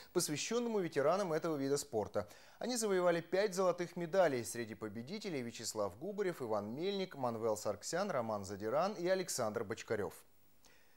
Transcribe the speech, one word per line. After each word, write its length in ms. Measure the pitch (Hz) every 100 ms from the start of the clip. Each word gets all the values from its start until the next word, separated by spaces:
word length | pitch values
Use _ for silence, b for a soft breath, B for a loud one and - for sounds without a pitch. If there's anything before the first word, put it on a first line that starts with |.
| B
посвященному 680 | 180 156 147 - 233 240 208
ветеранам 520 | 165 143 139 190 185
этого 240 | 156 170 147
вида 220 | 135 143
спорта. 500 | - 113 98 104 98 B B B
Они 180 | 220 247
завоевали 460 | 214 185 175 170
пять 320 | 165 196 214
золотых 420 | 180 185 175 175 180
медалей. 480 | 170 190 165 123
Среди 300 | 107 117 110
победителей 720 | 107 110 107 127 208 208 139
Вячеслав 520 | 117 - 107 110 101 98
Губарев, 420 | 185 202 185 160
Иван 320 | 117 107 104
Мельник, 400 | 135 190 196 185
Манвел 420 | 143 123 113 113 104
Сарксян, 540 | 110 98 - 165 202
Роман 360 | 139 113 104 95
Задиран 480 | 98 110 143 196
и 140 | 175 175
Александр 560 | 190 175 - 110 107
Бочкарев. 520 | 101 113 - 107 87 - - - - - b b b